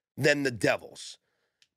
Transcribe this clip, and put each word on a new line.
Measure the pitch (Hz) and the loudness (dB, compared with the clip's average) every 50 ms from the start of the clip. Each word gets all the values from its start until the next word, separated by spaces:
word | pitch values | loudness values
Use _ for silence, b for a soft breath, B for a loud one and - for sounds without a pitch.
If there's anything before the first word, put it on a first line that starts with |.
| _ _ _ | _ _ _
than | - 127 156 147 143 139 | 0 2 4 4 4 2
the | 135 | -2
Devils. | 120 101 - 139 120 98 - - - - - - - - _ _ _ _ _ _ _ _ _ _ _ | -2 0 2 2 0 0 -4 -10 -18 -18 -18 -18 -18 -20 _ _ _ _ _ _ _ _ _ _ _